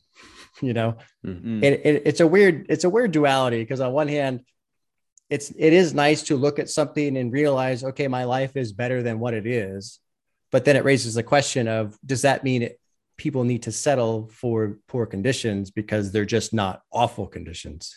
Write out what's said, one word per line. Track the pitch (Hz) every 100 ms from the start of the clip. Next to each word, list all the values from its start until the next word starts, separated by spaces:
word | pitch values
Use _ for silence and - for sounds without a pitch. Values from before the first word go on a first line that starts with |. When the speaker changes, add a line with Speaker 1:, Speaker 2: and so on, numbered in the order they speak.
| _ _ -
Speaker 1:
<laughs> | - - -
you | 135
know? | 113 113 113 - _ -
Speaker 2:
Mm-hmm. | 90 113 110
Speaker 1:
And |
it, | 139 139 151 147 151
it's | 147
a | 165
weird, | 190 196 147 -
it's | 151
a | 180
weird | 220 247
duality, | 156 147 135 127 117 110
'cause | 131
on | 127
one | 135 147
hand, | 147 135 123 - _ _ _ _ _ _ _ -
it's, | 143 -
it | - 156
is | 170 170
nice | 143 147 151
to | - 143
look | 143 147
at | -
something | - 143 151 147 131
and | 120
realize, | 131 147 131 131 123
okay, | 131 127 139
my | 127
life | 123 131 135 135
is | 120
better | 98 123 127
than | 120 110
what | 120
it | 113 104
is. | 123 95 98 107 - _ _ _ _ _
But | 127
then | 120 135
it |
raises | 135 135 113
the | 113
question | 110 143 131 135 113
of, | 110 107 - 131
does | 127
that | 139 131
mean | 135 127
it, | 117 - _ _ _ -
people | 156 131
need | 123 120
to | 117
settle | - 151 135 113 113 113
for | _ 123 113 107 101 _
poor | 127
conditions | 107 98 120 131 113 101 98
because | - 107 107 98
they're | 107
just | 101 113 -
not | 110 95 90 _
awful | 117 117 - 95
conditions, | - 85 82 - 80 -